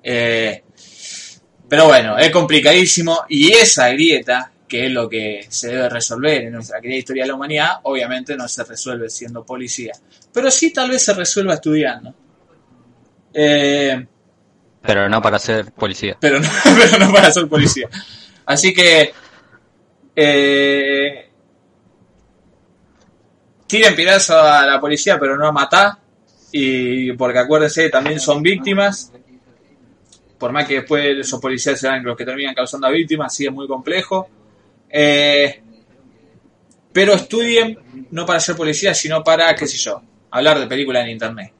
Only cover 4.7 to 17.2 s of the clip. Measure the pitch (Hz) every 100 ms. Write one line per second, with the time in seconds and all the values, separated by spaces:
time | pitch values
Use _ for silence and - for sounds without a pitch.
4.7 | 131 131 123 113 113 107 104 101 - 120
5.7 | 127 123 120 - 117 147 143 117 117 113
6.7 | 104 120 131 127 131 131 135 143 151 160
7.7 | 185 139 135 120 127 127 139 120 - 117
8.7 | 113 131 120 113 - 120 117 - 127 123
9.7 | - 113 - _ _ _ 240 269 254 330
10.7 | - 254 254 - 196 175 202 190 151 156
11.7 | 156 135 120 123 _ _ _ _ _ _
12.7 | _ _ _ _ _ _ 156 151 147 143
13.7 | 143 139 127 123 _ _ _ _ _ _
14.7 | _ - 101 101 110 107 101 - 110 104
15.7 | - 104 92 101 87 151 139 156 - -
16.7 | 190 233 - 190 196